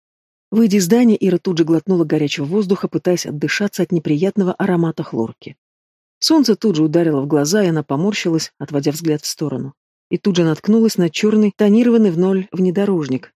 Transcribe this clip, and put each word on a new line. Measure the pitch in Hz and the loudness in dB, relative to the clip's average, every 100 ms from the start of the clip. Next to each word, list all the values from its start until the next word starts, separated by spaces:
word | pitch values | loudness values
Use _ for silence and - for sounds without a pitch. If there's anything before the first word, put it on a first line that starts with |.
| _ _ _ _ - | _ _ _ _ -4
Выйдя | 214 226 202 | 0 2 2
из | 170 | 2
здания, | 240 233 202 | 4 4 2
Ира | 190 175 | 0 0
тут | 196 170 | -2 0
же | 160 | 0
глотнула | 160 190 180 156 | 0 0 -2 0
горячего | 156 147 - 143 | -2 -2 -4 -4
воздуха, | 202 185 196 190 | -2 -2 -2 -4
пытаясь | 160 180 175 - | -4 -2 -2 -4
отдышаться | 147 151 - 202 - | -6 -4 -2 -4 -4
от | 170 | -2
неприятного | 175 156 151 190 202 185 | -2 0 0 0 0 -2
аромата | - 190 170 165 165 | -2 0 0 -2 -4
хлорки. | - 120 113 - - - _ _ _ _ _ - | -8 -6 -6 -8 -20 -20 _ _ _ _ _ -6
Солнце | - 320 233 196 | 2 2 4 2
тут | 220 156 | 0 0
же | |
ударило | 156 170 165 139 | 2 2 2 0
в | 143 | 0
глаза, | 151 147 214 | 0 2 0
и | 180 | 0
она | 160 | 0
поморщилась, | 147 139 202 196 175 160 - - | -2 -2 -2 -2 -2 -2 -4 -12
отводя | 147 143 143 | -6 -4 -2
взгляд | 147 165 151 | -2 -4 -4
в | - | -6
сторону. | - 147 127 135 - _ _ - | -8 -6 -8 -10 -14 _ _ -8
И | 175 | -4
тут | 208 180 | 0 2
же | 165 | 0
наткнулась | 156 - 226 220 - | 0 2 2 2 2
на | 170 | -2
черный, | - 214 214 208 | 0 0 2 2
тонированный | - 208 220 240 226 208 | 2 2 4 4 4 4
в | 165 | 2
ноль | 185 190 190 | 0 0 -4
внедорожник, | 175 185 180 202 175 135 131 - | -2 -2 0 0 -2 -2 -6 -8